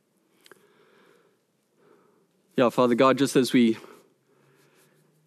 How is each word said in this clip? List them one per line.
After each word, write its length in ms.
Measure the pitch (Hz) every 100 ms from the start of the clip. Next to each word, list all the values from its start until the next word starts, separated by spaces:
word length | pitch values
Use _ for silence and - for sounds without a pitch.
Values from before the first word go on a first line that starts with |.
| _ _ _ _ _ _ _ _ _ _ _ _ _ _ _ _ _ _ _ _ _ _ _ _ _ -
Yeah, 120 | 120
Father 260 | - 127 120
God, 220 | 131 131
just 180 | 135 143
as 180 | 123
we 240 | 127 117 110 - - _ _ _ _ _ _ _ _ _ _ _ _